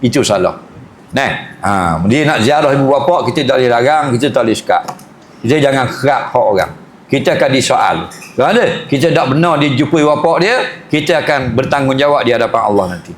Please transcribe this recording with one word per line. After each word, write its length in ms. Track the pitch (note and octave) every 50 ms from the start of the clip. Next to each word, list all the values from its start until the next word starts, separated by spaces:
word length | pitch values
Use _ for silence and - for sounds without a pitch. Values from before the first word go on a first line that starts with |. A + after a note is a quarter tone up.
Itu 240 | - B2 - C#3+ A#2
salah. 320 | - G#3 G3 - E2+ - - - - - - - - - - - - -
Nah, 180 | A#2+ C3+ A2+ - - - - - -
ha, 100 | - F#2 G2+ G2 F2+ F2 E2 D#2+ E2+ G2
dia 160 | A#2 C#3+ D#3
nak 160 | C#3+ D#3 A#2+
ziarah 320 | G#2+ B2 D3 D3+ D#3 C#3+ C#3
ibu 160 | C#3 C#3 C3
bapa, 400 | C#3 C#3 - - F3 E3+ A2+ A#2
kita 160 | A#2+ D#3 D3
tak 160 | B2 C3+ C3
boleh 80 | B2+ B2
larang, 360 | A#2+ A#2 A#2+ C3 D3+ D#3 D3 C#3+ A#2+ A#2+
kita 160 | - - G3+
tak 160 | C3 A#2+ A2+
boleh 80 | G#2+ -
sekat. 240 | - - F#2 - - - - - - - - - - - - - -
Kita 100 | A#2 C3+ D#3
jangan 240 | C#3 C#3 C3+ C3+ B2+
kerat 380 | B2 - - - C3+ C#3 C#3 - - -
hak 80 | B2+
orang. 300 | A2+ G#2+ G#2 F#2+ F2 D#2+ - - - - - - -
Kita 320 | - - C#3 A2+ - D#3+ -
akan 120 | E3 C#3+ C3
disoal. 440 | C3+ - - C3+ B2 A2+ G2 F2 E2 E2 - - - - - -
Kan 240 | - B2+ D3+ G3+ A#3+
ada? 80 | A3+ - - - - -
Kita 240 | - C#3 B2+ E3 D3+
tak 160 | D#3+ D3 B2+
benar 320 | C3 D3 E3 F3 E3 D3
dia 160 | D3 D3 C3+ A#2+
jumpa 180 | D3+ D3 D#3+ E3
ibu 80 | D3 D3
bapa 320 | D3+ D3 D3 E3+ E3 D3+
dia, 140 | E3+ G3+ A#3+ C4 - - - - - -
kita 320 | - D3+ D#3 - F3 D#3
akan 320 | C#3 - D3+ C#3 C3 B2 A2+
bertanggungjawab 720 | A#2 C3+ - D3 C#3+ C#3 C3+ C3+ C3+ C#3+ D3 D3 C#3 G#2+
di 80 | B2 A#2+
hadapan 280 | A2+ A#2 A2 - A#2 A2+
Allah 200 | G#2+ G#2 G2+ F#2+ F2+ F2+ E2+
nanti. 160 | E2 - E2+